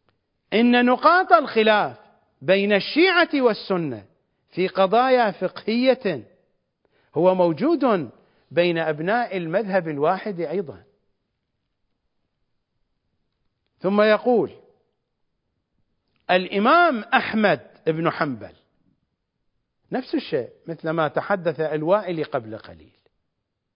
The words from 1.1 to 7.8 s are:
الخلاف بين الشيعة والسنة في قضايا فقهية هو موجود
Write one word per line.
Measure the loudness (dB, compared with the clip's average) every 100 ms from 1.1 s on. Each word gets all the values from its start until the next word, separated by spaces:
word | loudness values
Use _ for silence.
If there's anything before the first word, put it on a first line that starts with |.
| 4 4
الخلاف | 2 2 0 2 2 0 -6 _ _ _ -8
بين | 0 2 2
الشيعة | 0 0 2 2 4 2
والسنة | 2 0 0 -4 -6 -6 -10 -16 _ _ _ _
في | -6 -4
قضايا | 0 2 2 4 2 2
فقهية | -2 -8 -8 -4 0 2 0 -2 -6 -10 _ _ _ _ _ _ _ _
هو | 0 2
موجود | 4 0 0 -2 0